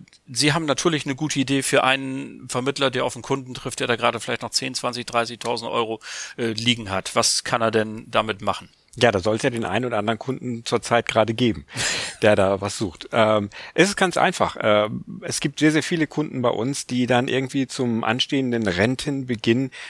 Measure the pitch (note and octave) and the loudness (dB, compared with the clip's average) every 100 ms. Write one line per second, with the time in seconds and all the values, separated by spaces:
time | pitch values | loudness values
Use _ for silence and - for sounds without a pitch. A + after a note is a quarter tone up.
0 | - _ - A#2+ D3 D#3+ D#3 C3+ F3 D3+ | -12 _ -8 0 2 2 2 2 2 0
1 | C#3+ B2+ D3+ C#3 C3 C#3 - C3+ B2+ C3+ | -2 -2 -2 0 2 0 4 4 4 2
2 | C3+ C3+ C3+ A2+ B2+ B2 C3 C#3 C#3 B2 | -2 -8 -8 -14 -6 -2 -2 0 0 0
3 | C3 A#2+ - C3+ B2+ B2 C3+ - B2 A#2 | -2 -4 -4 -4 -4 -10 -10 -4 -2 2
4 | A#2+ A#2 - A#2+ A#2 - C3 B2+ B2+ A#2+ | 2 0 -4 -4 -4 -4 -4 -4 -4 -6
5 | A#2 A#2+ A#2 A#2 A#2+ A#2+ A#2 A#2 A2 A2 | -2 -2 -2 -4 -4 -4 -2 -2 -2 -6
6 | - - - - A#2 A2 A#2 A#2+ G2+ F#2+ | -10 -12 -12 -4 -4 -4 -6 -8 -6 -6
7 | - B2 A#2 - - B2 A2+ A2 G#2+ G#2+ | -2 0 2 0 -2 0 2 2 -2 -6
8 | - A#2 A2 G2 G2+ F#2+ - _ _ - | -2 -2 -2 -2 -4 -4 -10 _ _ 2
9 | A#2 G2+ F#2+ A2 C#3 A#2 G2 G2+ B2 A2+ | 4 4 2 2 0 0 -2 -2 0 0
10 | G#2 A2 - C3+ B2 A#2 - A#2 - A#2 | 0 -2 -4 -6 -6 -8 -2 -2 2 0
11 | - A2+ A2 A2+ B2 E2 - - - - | 2 2 2 2 0 0 -6 -4 -2 -2
12 | - - A2 G#2 F#2+ G2 G2+ - G#2 - | -6 2 4 6 4 2 -2 -4 -4 -6
13 | - - G#2+ G#2+ G#2 - - - F#3+ - | -2 4 4 4 0 -8 -2 2 4 4
14 | F#3+ - F#3 - - - A2 G#2 G#2+ A#2+ | 2 4 2 2 0 2 4 4 2 -2
15 | - A2+ - - D3+ - D#3 D3+ - F3 | -10 -10 -6 -4 -4 2 2 4 0 -2
16 | D3+ - D3+ C3+ A#2+ - B2 C#3+ - B2+ | 0 -2 -4 0 0 0 -2 -4 -4 0
17 | B2 A#2+ B2+ B2 C3 C#3+ C3 - B2 A2+ | 2 2 2 0 -2 -2 -2 -2 0 0
18 | A2 G#2 - C#3+ C3 A#2 G#2 F2 A2 C3 | 0 0 0 0 2 0 0 2 2 0
19 | - C#3 B2+ A2+ - A#2 C3 - | -4 -4 -4 0 2 2 0 -6